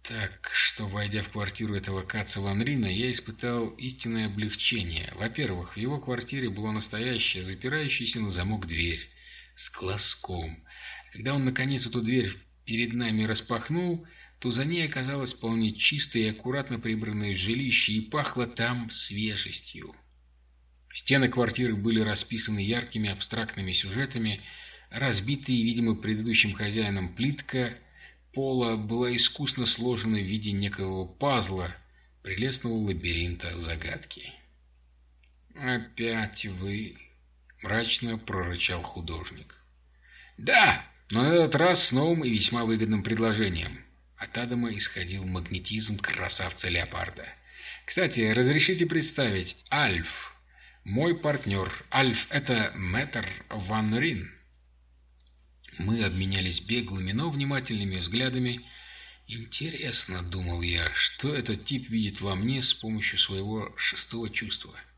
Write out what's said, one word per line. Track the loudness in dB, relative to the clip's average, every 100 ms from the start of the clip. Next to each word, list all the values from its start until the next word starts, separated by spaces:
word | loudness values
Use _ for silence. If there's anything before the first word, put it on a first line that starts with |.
Так | -8 -6 -6 -6 -4
что, | 0 0 0 -4
войдя | -4 -2 -2
в | -4
квартиру | -4 -4 -4 -2 -2
этого | -2 -4
Каца | -4 -6 -2 -2
Ван | 0 2
Рина, | 2 2 2
я | 2 2
испытал | 0 -2 -6 -2 0 -2
истинное | -4 -8 -6 -4 -2 -2
облегчение. | -2 -4 0 0 2 0 -2 -4 -6
Во-первых, | -6 -2 -2 -2 -6 -4
в |
его | -2 -2
квартире | -4 -4 -4 -4 -4
была | -2 -2
настоящая, | -2 -2 -2 -2 0 0 0 -4
запирающаяся | -4 -2 -2 0 0 0 0
на | 0
замок | 0 0 0 -2
дверь | 0 0 0 -6 -18 -20 -20 -20 -8
с | -6
глазком. | -4 -4 2 2 2 -2 -6 -6 -10 -16 -18 -16 -16 -16
Когда | -6 -2 2
он, | 2
наконец, | 2 0 0 0
эту | 0
дверь | 2 4 2 -2 -16 _ -6
перед | -2 0
нами | 0 2 2
распахнул, | 4 2 2 -2 0 0 2 -2 -6 -20 -20 _
то | -2
за | 0 2
ней | 2 0
оказалось | -2 -2 -2 -2
вполне | -2 0 2 2
чистое | 4 2 2 0 2
и | 2
аккуратно | 0 -4 -4 -2 -4
прибранное | -2 -2 -2 -2 -2
жилище, | -2 0 0 2 4 4
и | 0
пахло | 0 -2 -2 -2 -2
там | 0 0 0 -2
свежестью. | 2 2 2 -2 -2 -4 -6 -10 -14 -14 -16 -20 _ _ _ _ _ _ _ _
Стены | -4 4 6 6
квартиры | 4 2 2 0 2
были | 2 4
расписаны | 4 2 0 -2 0 0
яркими | 2 0 -2 -2 -2
абстрактными | -2 -4 -2 -4 -4 -2
сюжетами, | 0 0 -2 -2 0 0 -2 -8 -18 -18 -20 -12
разбитые, | -2 0 0 0 -2 2 2
видимо, | 4 2 2 2
предыдущим | 0 0 2 4 2
хозяином | 2 -2 0 0 0 -2 0
плитка | 0 0 -4 -2 -2 -4 -18 -20 -20 -20 _
пола | -2 0 2 2 0
была | 0 0 2 4
искусно | 2 2 -4 0 2
сложена | 2 2 0 0 0
в | 0
виде | -2 -2
некого | 0 -2 -2 -4 -4 -6
пазла, | -2 2 2 2 -2 -4 -8 -18 -20 _ _
прелестного | -8 -2 -2 0 -2 -2
лабиринта | 0 -2 0 0 -2 -4 -6 -6
загадки. | -6 -6 -6 -8 -12 -14 -14 -18 _ _ _ _ _ _ _ _ _ _ _ -6
«Опять | -2 -2 -4 -4 -2 0 -2 -4 -6
вы», | -4 -4 -4 -6 -10 -20 -20 _ _ _ -12
мрачно | -2 0 2 0 0 -4
прорычал | -4 -2 -2 -2 -2 -2
художник. | -6 -8 -6 -6 -8 -14 -18 -20 _ _ _ _ -20 -20 -20 -6
«Да, | 4 8 8 4 -2 -20 _
но | 4
на | 6
этот | 8 6 6
раз | 6 8 8
с |
новым | 6 4 4
и | 4
весьма | 4 4 4 2
выгодным | 2 2 2
предложением». | 2 2 2 4 2 0 -4 -8 -16 -20 _ -14
От | -8 -6
Адама | -2 0 0 0
исходил | -2 0 -6 -4 -2
магнетизм | -4 -2 -6 -4 -2 -2 -2
красавца-леопарда. | -4 -2 -2 -2 -2 -4 0 0 -2 -4 -6 -8 -14 -16 -20 -16 -14 -14 -4
«Кстати, | 0 2 4
разрешите | 4 6 6 6 6 4 2
представить, | 2 0 2 2 2 -2 -8 -2
Альф, | 2 4 2 -2 -8 -12 -16 _ -20 -20 -16
мой | -2 2 4 4
партнёр. | 2 0 0 0 0 -6 0
Альф, | 4 4 4 0
это | -2 2 2 2 0
мэтр | -2 0 0 -4 -6 -8 -8
Ван | -8 -2 2 2 4
Рин». | 2 0 -6 -14 _ _ _ _ _ _ _ _ _ _ _ _ -20 -4
Мы | 0 2
обменялись | 2 2 0 0 0 -2
беглыми, | 0 -2 -2 -4 -2
но | 0 0
внимательными | 0 0 0 -2 -2 -2 -2
взглядами. | -2 0 0 0 0 -2 -8 -20 -20 -20 -20 -20 -12
«Интересно, — | -12 -6 -4 -4 -6 0 0 2 -2
думал | -4 -4 -2 -2
я, — | 0 0 0 0
что | 0 0 -2
этот | -2 -2 -4 -2
тип | -4 0
видит | 0 0 -2
во | -2 0
мне | 0 2
с | 0
помощью | 0 -2 -2 0 2
своего | 2 0 -2 -4 -4 -2
шестого | -2 -2 -6 -6 -4
чувства. | -4 -4 -6 -6 -16 -20